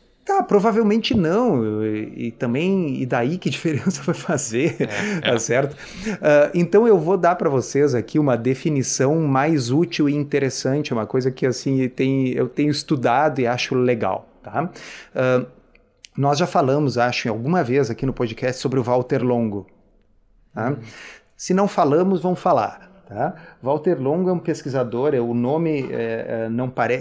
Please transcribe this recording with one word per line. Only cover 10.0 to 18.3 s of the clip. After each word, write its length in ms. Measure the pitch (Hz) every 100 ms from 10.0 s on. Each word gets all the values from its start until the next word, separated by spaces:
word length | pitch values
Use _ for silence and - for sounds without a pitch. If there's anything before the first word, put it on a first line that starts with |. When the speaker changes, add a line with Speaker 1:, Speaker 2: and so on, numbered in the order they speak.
| 147
Speaker 1:
e 60 | 143
interessante, 800 | 143 143 135 - 131 143 147
uma 120 | 120 107
coisa 240 | 131 127
que, 140 | 127 131
assim, 440 | 123 139 135 127
tem, 400 | - 135 135 131
eu 180 | 135 127
tenho 240 | - 147
estudado 680 | 143 - 143 123 123 156 135
e 60 | 117
acho 280 | 123 - 127
legal, 540 | 123 120 98 95 - _
tá? 260 | - 110 175 - - - -
Ah, 320 | - 127 127 127 - _ _ _ _ - -
nós 200 | 139 143
já 100 | 175
falamos, 500 | 185 131 143 147 117
acho, 300 | 123 120 127
em 40 |
alguma 320 | 110 123 180
vez 260 | 120 135 120
aqui 160 | 113 131
no 80 |
podcast 480 | 120 123